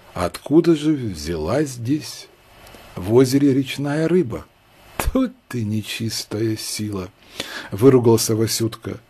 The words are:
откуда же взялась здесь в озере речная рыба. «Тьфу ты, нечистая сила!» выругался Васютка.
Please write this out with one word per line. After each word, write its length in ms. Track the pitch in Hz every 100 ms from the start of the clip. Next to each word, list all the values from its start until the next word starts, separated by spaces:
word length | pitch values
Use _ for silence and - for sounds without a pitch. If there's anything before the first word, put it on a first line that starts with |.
| -
откуда 640 | 87 87 - - 151 165 156
же 180 | 151
взялась 760 | 147 117 82 76 82 80 101 156
здесь 580 | 120 113 151 - - - _ _ - - - - 87
в 180 | 92
озере 400 | 120 127 139 143
речная 540 | 131 135 - 143 147 160
рыба. 380 | 180 127 82 - _ _ _ - -
«Тьфу 340 | - 262 254 - _
ты, 160 | 123
нечистая 920 | 104 107 104 - 113 - - 104 113 107
сила!» 520 | - - 104 98 92 - - - - - -
выругался 640 | 101 131 127 117 113 - 110
Васютка. 640 | 113 - 113 - 98 101